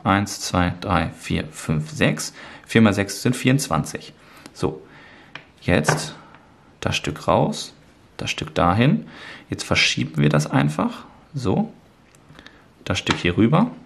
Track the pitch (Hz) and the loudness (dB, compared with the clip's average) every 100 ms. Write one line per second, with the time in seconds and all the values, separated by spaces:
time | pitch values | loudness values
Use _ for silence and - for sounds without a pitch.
0 | 113 98 104 - - 92 87 87 104 85 | 2 2 0 -6 -2 0 0 -2 -2 0
1 | 80 - - 85 - - - 78 76 - | -2 -6 -4 -4 -4 -8 -4 -4 -4 0
2 | 113 - - - - - - 117 107 98 | 0 0 -6 -12 -18 -18 0 4 6 4
3 | 98 - 127 123 127 139 - 78 - - | -2 -2 -2 0 2 2 2 -2 -2 -8
4 | - - - - - - 80 - - - | -14 -20 -20 -20 -20 -6 -4 -4 -14 -20
5 | - - - - - _ - 90 - - | -20 -20 -20 -20 -20 _ 0 2 2 -2
6 | - - - - - - _ _ - - | -4 -12 -20 -20 -20 -20 _ _ -4 -2
7 | - - - 95 151 220 - - - _ | -4 -4 2 2 2 -2 -10 -16 -20 _
8 | _ - 101 - - - 87 95 131 226 | _ -10 -8 -6 -4 0 2 4 4 2
9 | - - - - - - - 85 - - | -2 -16 -18 -18 -10 -8 -2 2 2 0
10 | 151 - 151 151 151 135 143 - 233 - | -2 2 4 4 2 2 2 0 -4 -4
11 | - - - 147 117 143 220 - _ _ | -16 -20 -14 -4 0 0 -2 -6 _ _
12 | _ - - - - - _ _ - 95 | _ -20 -20 -20 -20 -20 _ _ -6 -4
13 | - - 87 87 113 160 247 - | -2 0 0 4 4 4 2 -2